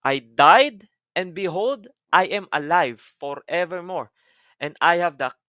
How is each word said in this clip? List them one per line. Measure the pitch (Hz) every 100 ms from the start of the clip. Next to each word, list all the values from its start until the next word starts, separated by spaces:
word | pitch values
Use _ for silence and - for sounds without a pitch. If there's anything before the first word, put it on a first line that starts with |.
I | 139 139
died, | 117 117 147 214 294 208 - _ _
and | - 185 165
behold, | 190 165 226 269 202 _ _
I | 170 185
am | 202 190
alive | 147 147 170 143 113 - _
forevermore. | 143 139 - 165 180 180 175 180 110 _ _ _ _ _
And | 147 -
I | 160 170
have | 175 139
the | 131 -